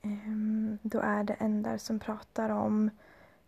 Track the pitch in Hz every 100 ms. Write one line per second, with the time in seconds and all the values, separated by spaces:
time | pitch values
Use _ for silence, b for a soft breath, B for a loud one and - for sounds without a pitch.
0 | 208 208 214 214 214 214 214 208 214 226
1 | 208 208 208 208 220 214 220 220 - 220
2 | - 214 - - 220 208 214 214 214 B
3 | B B B B